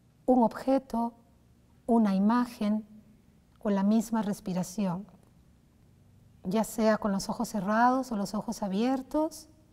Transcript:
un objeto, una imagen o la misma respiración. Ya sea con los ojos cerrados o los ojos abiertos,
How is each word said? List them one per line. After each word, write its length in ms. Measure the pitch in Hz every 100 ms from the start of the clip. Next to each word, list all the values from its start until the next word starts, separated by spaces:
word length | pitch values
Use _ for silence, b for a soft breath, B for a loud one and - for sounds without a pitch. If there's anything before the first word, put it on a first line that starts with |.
| _ _
un 180 | - 254
objeto, 720 | 226 - - 269 262 226 233 - _ _ _ _ _ _ -
una 280 | 233 208
imagen 720 | 190 202 240 240 - 208 214 220 - - - _ _ _ _
o 100 | 214
la 140 | 196
misma 400 | 196 220 220 226
respiración. 840 | 202 202 - 180 175 - 196 175 208 - _ _ _ _ _ _ _ _ _ - _ _
Ya 200 | 185 214
sea 320 | 214 - 220 214
con 160 | 214
los 160 | 196 -
ojos 200 | 214 233
cerrados 600 | 214 185 214 247 254 254
o 60 | 220
los 180 | 196
ojos 280 | 220 208 220
abiertos, 880 | 208 190 240 262 262 302 311 320 - - _